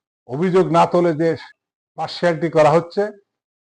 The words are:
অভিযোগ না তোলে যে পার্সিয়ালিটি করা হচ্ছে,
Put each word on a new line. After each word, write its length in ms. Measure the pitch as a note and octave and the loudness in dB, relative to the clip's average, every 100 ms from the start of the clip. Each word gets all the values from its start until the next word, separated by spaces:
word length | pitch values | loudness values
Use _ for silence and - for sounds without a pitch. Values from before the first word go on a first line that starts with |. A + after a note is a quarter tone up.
| _ _ - | _ _ -12
অভিযোগ 440 | C3+ F#3 F#3 D#3 | -4 0 2 2
না 160 | E3+ E3+ | 2 2
তোলে 280 | F3 F3 | 2 0
যে 220 | D3+ E3 D3 - _ _ _ _ | 0 -2 -4 -10 _ _ _ _
পার্সিয়ালিটি 560 | - D#3 - F3 D#3 E3 | -12 -12 -4 -2 -2 -2
করা 200 | D#3+ D3+ | 2 4
হচ্ছে, 420 | E3 E3+ G3+ G#3 - _ _ _ _ | 2 0 -4 -6 -6 _ _ _ _